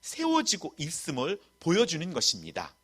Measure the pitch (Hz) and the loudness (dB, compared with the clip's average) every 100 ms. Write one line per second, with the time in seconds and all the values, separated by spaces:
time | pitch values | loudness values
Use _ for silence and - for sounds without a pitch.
0 | - - 320 320 226 196 143 - 151 - | -12 -2 2 4 4 -2 -4 -6 -6 -6
1 | - 131 135 202 _ _ 165 185 233 165 | -4 -2 -2 -4 _ _ 2 4 4 2
2 | 175 139 - 98 82 85 80 _ | -4 0 0 0 -6 -8 -8 _